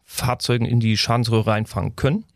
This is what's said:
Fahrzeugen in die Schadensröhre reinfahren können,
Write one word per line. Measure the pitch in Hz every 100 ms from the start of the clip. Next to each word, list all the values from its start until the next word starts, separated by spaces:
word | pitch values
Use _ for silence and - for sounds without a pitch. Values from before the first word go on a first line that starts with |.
| _
Fahrzeugen | - 127 120 - 123 117
in | 117
die | 113 107
Schadensröhre | - 120 113 113 110
reinfahren | 107 107 101 98 -
können, | 135 190 -